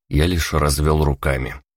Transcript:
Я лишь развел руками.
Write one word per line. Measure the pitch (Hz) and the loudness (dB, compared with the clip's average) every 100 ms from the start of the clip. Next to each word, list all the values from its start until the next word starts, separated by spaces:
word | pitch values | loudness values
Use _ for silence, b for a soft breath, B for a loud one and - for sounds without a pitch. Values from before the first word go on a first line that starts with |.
| - | -2
Я | 71 85 | 0 2
лишь | 87 - | 0 -2
развел | 78 73 71 76 76 | 0 0 0 2 2
руками. | 71 69 - 65 65 - _ | 2 0 -2 -4 -6 -12 _